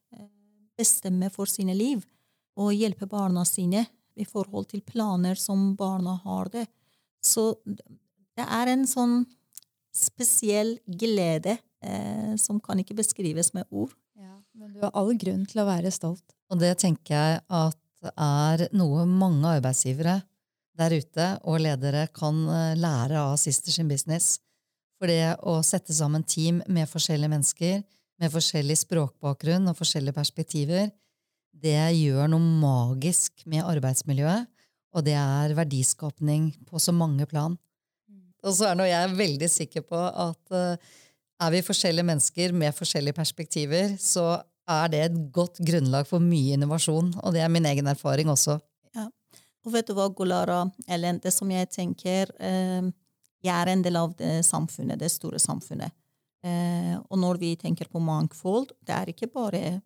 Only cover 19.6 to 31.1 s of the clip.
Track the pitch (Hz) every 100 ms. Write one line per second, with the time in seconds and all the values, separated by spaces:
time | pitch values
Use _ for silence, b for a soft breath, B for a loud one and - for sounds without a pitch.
19.6 | 127 131 131 131 165 190 - _ _ _
20.6 | _ 160 165 160 - 156 180 196 170 160
21.6 | 156 139 139 143 156 - 151 156 156 165
22.6 | 160 160 170 131 127 156 143 147 - 131
23.6 | - 170 156 139 - 165 - - _ _
24.6 | _ _ _ _ 175 165 165 170 - 160
25.6 | 160 185 - 151 147 156 - - 165 175
26.6 | - 170 156 165 - 151 151 151 139 -
27.6 | 170 196 202 _ _ - 165 160 - 156
28.6 | 143 160 - 165 143 - 143 139 156 180
29.6 | 185 165 165 156 135 143 147 - 160 151
30.6 | 143 180 208 - _